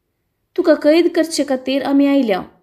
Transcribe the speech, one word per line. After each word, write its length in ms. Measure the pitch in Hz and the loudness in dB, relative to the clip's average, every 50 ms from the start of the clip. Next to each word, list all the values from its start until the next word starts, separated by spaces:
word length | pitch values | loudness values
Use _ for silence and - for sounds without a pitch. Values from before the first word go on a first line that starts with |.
| _ _ _ _ _ _ _ _ _ _ _ | _ _ _ _ _ _ _ _ _ _ _
"तुका 180 | - 339 330 302 | -2 0 0 0
कैद 340 | 302 - 294 302 339 349 339 | 2 2 2 4 4 2 2
करचे 360 | 339 330 320 320 - - 277 277 | 0 -2 -4 -2 -4 -6 -4 -4
खातीर 340 | 269 262 262 - 262 277 262 | -4 -4 -4 -4 -4 -4 -2
आमी 240 | 269 277 277 277 | 0 0 2 2
आयल्या. 360 | 277 277 277 262 220 196 180 - - _ _ | 2 2 0 0 0 -2 -4 -6 -10 _ _